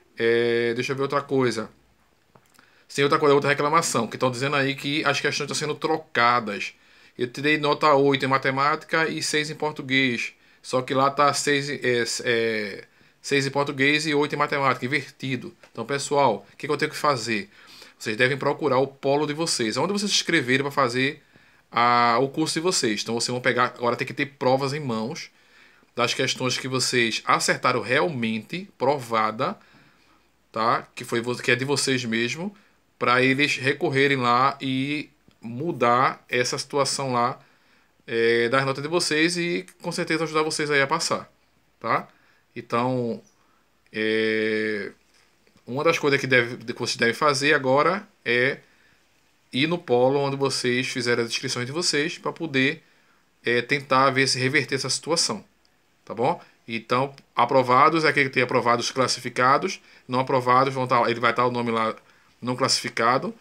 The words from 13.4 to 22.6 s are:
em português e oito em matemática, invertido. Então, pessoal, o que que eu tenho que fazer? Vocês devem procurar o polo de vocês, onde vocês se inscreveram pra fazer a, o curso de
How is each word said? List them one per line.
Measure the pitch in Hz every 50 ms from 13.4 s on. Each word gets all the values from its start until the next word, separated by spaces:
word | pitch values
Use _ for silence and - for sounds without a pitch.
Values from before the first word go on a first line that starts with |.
| 135
em | 139
português | 135 147 151 143 139 135 135 143 151 151 156
e | 160 147
oito | 143 151 147 151
em | 143
matemática, | 147 147 160 139 139 131 123 - 131
invertido. | 123 147 143 - - - - 139 135 131 117 - - - _ - -
Então, | - - 110
pessoal, | - 143 135 - - 147 143 139 123 113 104 - _
o | _
que | - -
que | 143
eu | 147 139
tenho | 156 147
que | -
fazer? | - - 147 139 117 107 117 110 101 95 - _ - - - - - - - _ -
Vocês | - 117 110
devem | 110 123 131 143 131
procurar | 135 143 147 - 160 131 127 131
o | 139
polo | 135 135 - - 135 139 147 151
de | 147 147
vocês, | 151 170 160 - - 120 107 104
onde | 123 156 185
vocês | 202 202 208 196
se | -
inscreveram | - - - 170 160 127 123 131 135 139
pra | 143
fazer | 139 143 135 117 120 127 131 139 160 - _ _ _ _ _ _ _ _ _ _
a, | - 117 120 123 120 120 120 120 117 120
o | 139 135
curso | 135 156 156 151 -
de | 165